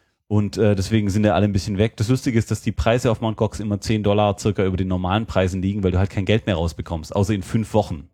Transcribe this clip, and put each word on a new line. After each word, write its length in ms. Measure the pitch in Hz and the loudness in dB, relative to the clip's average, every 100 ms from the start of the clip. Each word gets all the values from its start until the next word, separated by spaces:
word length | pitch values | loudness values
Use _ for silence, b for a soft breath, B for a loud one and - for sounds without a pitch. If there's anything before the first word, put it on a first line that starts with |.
| b b - | b b -2
Und, 300 | 104 101 87 | 0 0 2
äh, 180 | 107 101 | 2 2
deswegen 360 | 92 113 101 | 2 0 2
sind 140 | 101 107 | 2 4
ja 100 | 87 | 4
alle 100 | 104 | 2
ein 80 | |
bisschen 240 | 95 - 95 | 0 -2 0
weg. 180 | 110 - | 0 0
Das 120 | 110 | 0
Lustige 300 | 131 135 113 | 0 0 0
ist, 100 | - | 0
dass 140 | 107 | -2
die 80 | - | -4
Preise 400 | - 113 123 123 | -2 2 2 2
auf 100 | 110 | 0
Mt. 160 | 110 107 | -2 0
Gox 220 | 107 - | -2 -2
immer 200 | 107 104 | -4 -4
zehn 220 | - 110 | 0 0
Dollar 380 | 101 104 104 98 | 2 2 2 0
circa 260 | 110 101 95 | -2 0 0
über 120 | 92 | 0
den 100 | 95 | -2
normalen 400 | 92 90 104 113 | -2 0 -2 0
Preisen 340 | 95 95 95 | 0 0 0
liegen, 220 | 95 104 | -2 0
weil 80 | 92 | 0
du 80 | 90 | 0
halt 100 | 98 | 0
kein 160 | - 92 | -2 0
Geld 220 | 110 - | 0 0
mehr 80 | 82 | -2
rausbekommst, 600 | 85 - - 82 76 101 | -2 -4 -8 -10 -4 -2
außer 200 | 101 104 | 0 -2
in 80 | |
fünf 320 | - 113 104 107 | -2 -4 0 0
Wochen. 340 | 101 78 - | -2 -6 -14